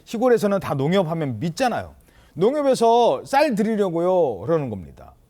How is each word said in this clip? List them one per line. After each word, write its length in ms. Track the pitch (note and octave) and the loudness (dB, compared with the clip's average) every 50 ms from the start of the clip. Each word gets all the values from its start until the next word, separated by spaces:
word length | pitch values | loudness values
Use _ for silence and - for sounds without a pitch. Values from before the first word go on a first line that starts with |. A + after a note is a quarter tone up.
| _ | _
시골에서는 560 | - - G#3+ B3 B3+ A#3+ G3 F3 G3+ G3+ F#3+ | -10 -4 0 2 2 2 2 2 0 -2 -2
다 140 | - - D#3 | -4 -4 -4
농협하면 680 | C#3 C3+ D3+ F#3 G3+ F3+ D#3 E3+ E3 D#3 C3+ A#2+ G#2 | -2 0 0 0 0 0 -2 -4 -6 -6 -6 -6 -6
믿잖아요. 540 | C3+ F3 D#3+ - C4 A#3+ F#3+ B2+ F#2 D#2+ - _ _ _ _ _ _ _ - | -6 -6 -4 -2 -4 -2 -4 -6 -8 -12 -16 _ _ _ _ _ _ _ -4
"농협에서 920 | C#3 F#3 A#3 C#4+ D4+ C#4+ C#4 B3+ - A#3 A3+ A#3 A#3+ A#3+ F#3+ C#3 A#2+ - | 0 0 0 2 2 0 0 2 4 4 4 4 4 4 4 2 0 -2
쌀 300 | - C4+ C4+ D#4 D#4 A3 | 0 2 2 2 2 0
드리려고요." 840 | F#3 G#3+ A3 A3+ G3+ G3+ F#3 E3 E3+ E3+ F3+ F#3 F3+ E3 C3 A2 F2 | 0 0 0 0 -2 -2 -2 -2 0 0 2 2 2 2 0 -2 -4
그러는 300 | G2+ B2+ E3+ D#3+ C#3+ B2 | -2 -2 -2 0 -2 -4
겁니다. 440 | G#2 F#2+ E2 C#2 C2 - C2+ C#2 - _ _ | -6 -8 -10 -14 -18 -20 -20 -20 -20 _ _